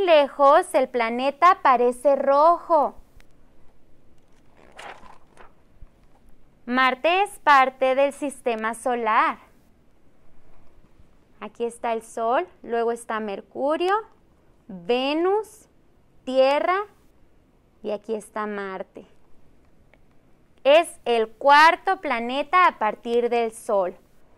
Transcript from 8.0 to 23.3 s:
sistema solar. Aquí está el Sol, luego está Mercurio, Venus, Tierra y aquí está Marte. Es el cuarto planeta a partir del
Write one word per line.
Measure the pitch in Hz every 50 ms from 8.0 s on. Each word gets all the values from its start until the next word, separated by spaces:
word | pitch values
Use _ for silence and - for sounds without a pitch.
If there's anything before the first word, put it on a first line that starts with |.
| 277 285 269
sistema | - 302 277 - - - 247 226 220 220 220 233
solar. | - - 233 240 240 226 214 220 254 311 302 - - - _ _ _ _ _ _ _ _ _ _ _ - - - - - - - - - - - - - - - - - _ _ - - - _ _ _ _ _ - 208
Aquí | 214 - - 233
está | 233 233 - - 240
el | 226 226 220
Sol, | - - - 226 226 254 311 359 359 - _
luego | - 220 233 233 233 233 233
está | 233 - - 226 214
Mercurio, | 220 208 196 208 - _ - 226 262 285 311 330 349 370 403 440 415 - _ _ _ _ _ _ _ _ _ _ _ -
Venus, | 190 180 170 175 240 254 262 277 302 320 339 381 403 427 415 - - - _ _ _ _ _ _ _ _ _ _ _ _ _
Tierra | - 254 262 262 269 285 294 320 349 359 392 427 415 _ _ _ _ _ _ _ _ _ _ _ _ _ _ _ _ _ _
y | - 214
aquí | 208 208 - - 220
está | 214 202 - - 220 214
Marte. | 208 208 202 202 190 190 185 190 - _ - - _ _ - - _ - - - - _ _ _ _ _ _ _ _ _ _ _ _ _ _ _ _ _ _ _ _ _ _ -
Es | 262 294 330 330 330 - - -
el | 240 240 226 220
cuarto | 220 - - - 277 285 294 311 330 349 349 - 381 381 381
planeta | - 294 247 226 233 240 254 277 294 294 359 370 359
a | 330 320 -
partir | 214 214 208 - - 240 233 240 240
del | 233